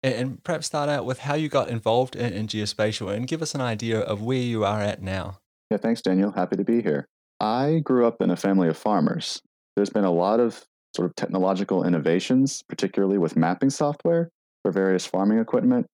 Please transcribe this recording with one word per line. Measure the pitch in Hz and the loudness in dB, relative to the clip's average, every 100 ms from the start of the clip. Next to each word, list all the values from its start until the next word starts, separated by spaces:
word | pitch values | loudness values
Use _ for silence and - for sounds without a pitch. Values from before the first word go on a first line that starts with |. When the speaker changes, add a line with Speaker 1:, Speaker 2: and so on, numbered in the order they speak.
Speaker 1:
and, | 135 | -2
and | 117 127 120 - | -2 -4 -6 -6
perhaps | 160 - | -6 -4
start | 151 143 | -4 -2
out | 143 113 | -2 -4
with | 127 | -6
how | 143 | -2
you | 147 151 | -2 0
got | 139 117 | 0 0
involved | 117 110 117 127 - | -2 2 2 0 -2
in, | 120 | -4
in | 101 110 | -4 -4
geospatial | 107 104 - 107 107 95 | -4 -4 0 -2 0 -6
and | 104 127 | -4 -4
give | 160 | -4
us | 156 | -4
an | 143 | -4
idea | 127 107 117 110 | -4 -2 -2 -2
of | - 104 | -2 -4
where | 113 131 | -2 -2
you | 123 113 | -2 0
are | 101 107 | 0 0
at | 104 - | -2 -4
now. | 95 95 95 95 _ _ _ | -6 -6 -6 -12 _ _ _
Speaker 2:
Yeah, | 208 | -2
thanks, | 113 117 | 0 -2
Daniel. | - 92 101 | 2 2 2
Happy | 98 92 95 | 0 -2 -2
to | |
be | 98 117 | 0 0
here. | 104 71 - _ _ _ | 2 -2 -4 _ _ _
I | 107 120 139 160 | -2 0 2 0
grew | 151 127 117 | 2 4 4
up | 113 | 2
in | 95 | 0
a | 87 | 0
family | 98 95 85 | 2 4 2
of | 80 | 0
farmers. | 107 101 78 170 - - _ _ _ - | 0 2 2 -2 -6 -10 _ _ _ -2
There's | 101 | 0
been | 107 98 | 2 2
a | |
lot | 85 92 113 | 2 2 2
of | 120 - - _ _ - | 2 -2 -20 _ _ -4
sort | 90 | -4
of | - | -4
technological | - 95 92 92 98 92 | -4 0 0 0 0 0
innovations, | 95 85 80 87 - 127 135 - - | 2 0 2 0 2 2 2 -2 -12
particularly | - 98 - 190 101 | -6 -4 0 2 2
with | 80 80 | 2 2
mapping | 82 92 135 | 0 2 -2
software | - 147 147 175 170 165 _ _ _ | 0 -2 0 0 0 -2 _ _ _
for | 101 | -2
various | 95 95 92 - | 0 2 0 0
farming | 95 98 110 | 0 2 2
equipment. | 113 123 123 123 - | 2 2 2 2 -2